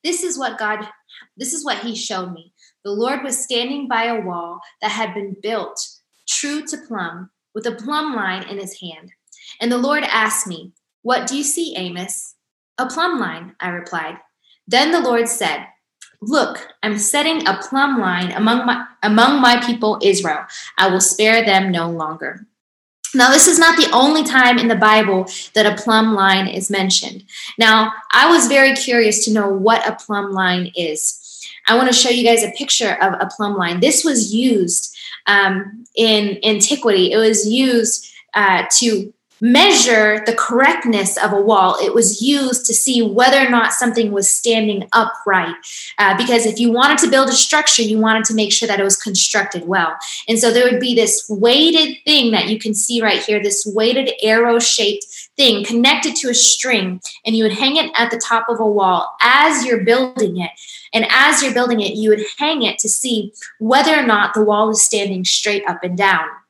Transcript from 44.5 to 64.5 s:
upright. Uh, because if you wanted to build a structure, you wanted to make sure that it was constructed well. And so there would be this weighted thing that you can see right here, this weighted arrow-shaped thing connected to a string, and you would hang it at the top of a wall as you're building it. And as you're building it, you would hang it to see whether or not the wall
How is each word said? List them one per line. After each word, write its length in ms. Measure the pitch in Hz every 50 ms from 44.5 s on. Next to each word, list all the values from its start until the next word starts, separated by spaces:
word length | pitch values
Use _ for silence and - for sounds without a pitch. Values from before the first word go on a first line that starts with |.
| 226 226 220 214 208 196 190 -
upright. 640 | - 226 220 226 - - - 202 190 185 170 170 170 - - - - - - - - -
Uh, 180 | 208 196 190
because 300 | 175 240 247 240 233 226
if 140 | 220 202 -
you 100 | 240 233
wanted 260 | 226 240 262 285 302 -
to 100 | - -
build 180 | 262 269 269 269
a 40 |
structure, 500 | 262 - - - - 302 302 302 - -
you 160 | 233 214 214 220
wanted 260 | 220 220 220 220 214
to 80 | 220 226
make 180 | 220 214 202
sure 160 | 202 - 226 208
that 100 | 202 196
it 60 | 196
was 100 | 196 196
constructed 720 | - - 214 190 185 - - - 208 190 196 - 175 170
well. 300 | 170 190 190 170 160 165 - - - - - - -
And 100 | 226 226
so 140 | 247 233
there 180 | 226 240 254 247
would 80 | 247 247
be 160 | 262 247 240
this 320 | 233 220 - - - - -
weighted 680 | 214 190 208 233 247 285 311 330 330 320 311 - - - _
thing 260 | 302 302 294 247 233
that 200 | 220 190 - -
you 60 | 220
can 160 | 220 - 226
see 300 | 208 - - - 240 240
right 180 | 226 214 190 -
here, 220 | - - 214 208
this 240 | 190 202 202 - -
weighted 460 | 214 190 214 220 233 247 269 269 262 - -
arrow-shaped 840 | 214 214 220 226 233 240 233 233 233 - - - 220 202 208 202 - - - - - _ _
thing 280 | - 277 247 220 202 202
connected 500 | - 233 233 240 269 302 - - 311 233
to 140 | - - 254
a 40 | 240
string, 680 | - - - - - - 262 247 208 190 185 180 185 - - - - _
and 80 | 220 220
you 80 | 220
would 120 | 220 220 -
hang 200 | - 277 269 294
it 160 | 320 311 320 -
at 160 | 233 240 233
the 100 | - 233 -
top 240 | - 233 226 220 -
of 120 | 233 220
a 40 | 226
wall 480 | 214 208 208 196 185 185 170 - - - -
as 420 | - 233 254 285 294 320 302 262 240
you're 180 | 254 233 214
building 540 | 185 220 233 262 262 254 254 - 214 190 175
it. 160 | 180 175 - - - - - - - - -
And 120 | - 220 220 -
as 320 | - 254 277 302 311 294
you're 100 | 285 262
building 280 | 220 240 247 240 240 220
it, 140 | 202 185 -
you 160 | 214 214 214
would 140 | 214 208 214 208 - -
hang 240 | 285 302 320 294
it 160 | 233 196 - -
to 100 | - 214
see 440 | - - - 262 233 220 196 208 _ - - - - _
whether 340 | 220 220 262 285 294 320 311 302
or 80 | 269
not 280 | 233 220 208 202 - -
the 100 | 220 214
wall 260 | 208